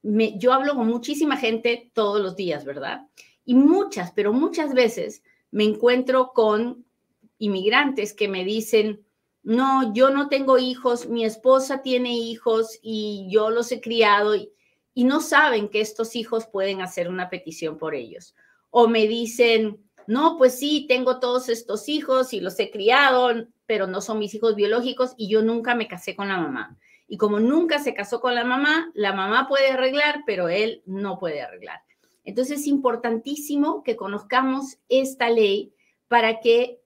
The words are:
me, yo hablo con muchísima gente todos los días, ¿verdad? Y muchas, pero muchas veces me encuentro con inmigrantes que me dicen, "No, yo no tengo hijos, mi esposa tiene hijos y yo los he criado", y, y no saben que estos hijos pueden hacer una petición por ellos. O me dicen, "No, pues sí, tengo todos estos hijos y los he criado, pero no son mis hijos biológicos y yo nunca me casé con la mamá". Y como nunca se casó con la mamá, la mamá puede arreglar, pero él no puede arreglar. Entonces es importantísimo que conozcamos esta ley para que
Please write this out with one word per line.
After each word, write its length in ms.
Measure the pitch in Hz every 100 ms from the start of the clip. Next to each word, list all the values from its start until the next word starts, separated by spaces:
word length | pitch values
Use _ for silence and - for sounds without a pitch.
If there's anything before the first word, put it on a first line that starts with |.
me, 360 | 208 214 220 196
yo 140 | 247
hablo 240 | 269 285 277
con 120 | 226
muchísima 500 | 240 240 294 302 262
gente 540 | 240 226 233 233 -
todos 260 | - 208 208
los 160 | 190 180
días, 300 | 185 147 139
¿verdad? 420 | 139 135 - - _ - _ -
Y 100 | 247
muchas, 560 | 294 370 392 214 175
pero 220 | - 202
muchas 400 | 240 330 - 302
veces 500 | 254 233 - - - _ _ _
me 140 | 202
encuentro 680 | 214 214 240 247 254 262 254
con 520 | - 220 208 240 247 _ _ _ _ _ _
inmigrantes 760 | 214 190 196 247 285 262 208
que 140 | - 202
me 160 | 190
dicen, 640 | 185 220 220 220 214 208 _ _ _ _
"No, 500 | - 226 269 269 247
yo 160 | 208 262
no 180 | 277 277
tengo 300 | 269 269 254
hijos, 500 | 254 247 254 240 -
mi 160 | 233
esposa 580 | 220 220 262 262 262 269
tiene 320 | 262 247 247
hijos 680 | 240 233 226 233 220 226 -
y 460 | 220 220 214 208 190
yo 180 | 208 214
los 220 | 233 233
he 80 | 247
criado", 560 | 220 233 208 202 208 208
y, 160 | - _ _ _ _
y 120 | - 247
no 160 | 294
saben 480 | - 285 302 226 202
que 100 | 214
estos 380 | 214 - 226 240
hijos 300 | 220 226 220
pueden 340 | 196 196 190
hacer 260 | 185 185 175
una 220 | 185 180
petición 480 | 185 160 160 160 156
por 180 | 160 143
ellos. 400 | 117 - - _ _ _ _
O 180 | 247 233
me 200 | 226 214
dicen, 760 | 233 233 - 240 226 214 214 _ _ -
"No, 320 | 240 320 330
pues 200 | 254 247
sí, 280 | 294 302 294
tengo 320 | 254 254 254
todos 300 | 247 247 254
estos 380 | 226 - 208 -
hijos 440 | 302 277 262 254
y 60 | 208
los 200 | 180 -
he 120 | 202
criado, 760 | 214 202 262 277 254 247 233 226 _ _
pero 220 | 214 190
no 140 | 185
son 180 | 202 214
mis 140 | 208
hijos 220 | 214 226 208
biológicos 580 | 208 226 254 254 254 -
y 120 | 202
yo 120 | 220
nunca 340 | 220 233 233 240
me 120 | 220
casé 280 | 175 - 185
con 120 | 196
la 100 | 190
mamá". 400 | 156 127 104 - _ _ _
Y 100 | 208
como 220 | 208 208
nunca 400 | 226 311 339 294
se 140 | 294
casó 280 | 208 202 233
con 140 | 247 240
la 100 | 240
mamá, 460 | 247 302 311 339
la 180 | - 202
mamá 340 | 196 196 233 262
puede 200 | 277 269
arreglar, 520 | 262 262 277 294 294 294
pero 220 | 190 170
él 340 | 185 220 - -
no 340 | 190 202 180
puede 220 | 180 147
arreglar. 400 | 120 90 87 82 _ _ _ _
Entonces 380 | - 202 262 294
es 60 | 294
importantísimo 1160 | 277 254 226 233 226 277 294 294 285 294 -
que 140 | - 220
conozcamos 800 | 196 202 - 254 269 262 269 - _
esta 420 | 262 269 269 233
ley 440 | 233 208 202 - _ _ _ _
para 320 | 240 226 226
que 400 | 233 233 247 -